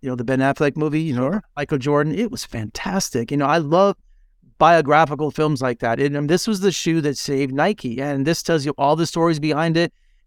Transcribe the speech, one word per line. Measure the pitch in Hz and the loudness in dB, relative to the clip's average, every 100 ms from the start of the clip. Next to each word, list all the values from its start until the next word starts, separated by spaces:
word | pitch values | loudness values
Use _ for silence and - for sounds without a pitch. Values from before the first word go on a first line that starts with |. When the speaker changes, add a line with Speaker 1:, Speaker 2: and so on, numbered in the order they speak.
Speaker 1:
you | 135 | -8
know, | 123 | -6
the | |
Ben | 120 131 | -2 2
Affleck | 135 139 147 143 | 2 2 0 0
movie, | 151 151 | -2 -2
you | 160 | -2
know, | 123 131 | -2 -2
Speaker 2:
Sure. | 208 - - | -2 -6 -10
Speaker 1:
Michael | 143 151 | -4 -4
Jordan. | 131 147 151 180 | 0 0 0 -2
It | 233 | -4
was | - | -6
fantastic. | - 113 107 - - 190 - 123 117 | -10 -8 -8 -8 -4 -4 -2 -4 -2
You | 143 | 0
know, | 143 | 2
I | 165 | 0
love | 147 170 196 - _ _ _ _ _ _ | 2 4 4 0 _ _ _ _ _ _
biographical | 160 170 139 147 156 147 151 | 6 6 4 4 4 0 -4
films | - 156 143 | 0 0 0
like | 127 120 | -2 -2
that. | 120 117 | -2 0
And, | 143 143 | 0 0
um, | 147 | 0
this | 175 - | 0 0
was | 202 | 0
the | 196 | 0
shoe | 156 170 165 | 0 0 0
that | 147 135 | 0 -4
saved | - 139 139 | -4 -2 -2
Nike. | 135 165 208 131 117 | 0 0 -2 -6 -6
And | 143 139 139 | -4 -2 0
this | 170 | -2
tells | - 165 143 | 0 -2 -2
you | - | -2
all | 139 160 | 0 2
the | 165 | 0
stories | 170 165 156 | 0 0 0
behind | 151 147 165 165 | -2 -2 0 2
it. | 170 - _ _ | 0 -4 _ _